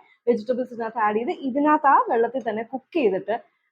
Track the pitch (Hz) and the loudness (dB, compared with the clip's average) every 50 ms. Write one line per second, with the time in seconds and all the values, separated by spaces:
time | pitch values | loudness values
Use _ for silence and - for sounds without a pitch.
0 | _ _ _ _ _ 240 240 214 214 - 247 233 254 247 240 214 233 220 220 240 | _ _ _ _ _ 0 0 0 0 -4 -4 -4 -4 -8 -8 -10 -10 -8 -4 -2
1 | 214 208 208 220 240 330 349 - 277 269 226 285 285 302 302 302 - 269 285 359 | 0 0 0 0 -2 -2 -6 -4 -6 -4 -2 0 2 2 2 4 4 4 4 4
2 | 494 427 269 233 233 240 240 269 220 233 208 220 233 - 269 254 - _ - 339 | 4 2 0 0 0 0 -2 -6 -6 -4 -6 -6 -6 -8 -10 -12 -12 _ -2 0
3 | 262 202 185 185 190 196 220 269 - _ _ _ _ _ | 2 2 0 0 -2 -4 -6 -6 -6 _ _ _ _ _